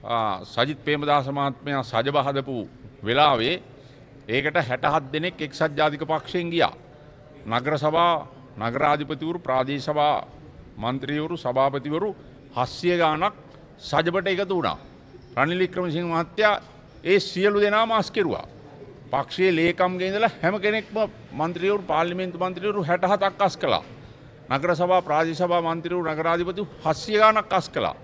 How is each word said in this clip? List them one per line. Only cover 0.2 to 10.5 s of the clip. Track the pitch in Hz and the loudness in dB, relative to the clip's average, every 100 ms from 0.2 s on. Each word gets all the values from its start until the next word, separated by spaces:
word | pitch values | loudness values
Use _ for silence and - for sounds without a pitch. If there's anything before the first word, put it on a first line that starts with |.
| 107 92 92 | 0 -2 -6
සජිත් | - 135 147 | -2 0 0
ප්‍රේමදාස | - 147 147 147 135 | -2 -2 2 2 2
මහත්මයා | 139 139 131 143 139 | -2 -2 -4 -4 -4
සජ | 131 113 127 | -2 0 2
බහදපු | 143 135 139 135 127 92 - - - | 2 2 -2 -4 -6 -6 -12 -20 -10
වෙලාවේ | 101 127 151 127 117 180 - - - - - - - | 0 4 6 6 2 -2 -6 -20 -20 -20 -20 -20 -2
ඒකට | 120 143 165 | 0 0 0
හැටහත් | 131 127 151 151 135 | 0 0 0 0 -2
දෙනෙක් | 151 175 180 | -4 -4 -6
එක්සත් | 151 - 160 147 | -10 -2 -2 2
ජාතික | 156 147 160 | 0 0 -4
පක්ෂයෙන් | 156 - 180 170 | -4 -2 -4 -2
ගියා. | 165 104 - - - - - - - 107 | 2 2 0 -20 -20 -20 -20 -20 -18 -4
නගර | 117 127 151 | -2 0 0
සභා, | 147 160 170 160 147 - - - | 0 2 2 2 -4 -18 -20 -6
නගරාධිපතිවරු, | 113 123 147 147 143 147 156 175 | -4 0 2 2 -2 -6 -6 -6
ප්‍රාදේශ | 175 131 131 143 | -2 0 0 -4
සභා | 135 151 147 131 - - - | -2 0 2 0 -4 -16 -20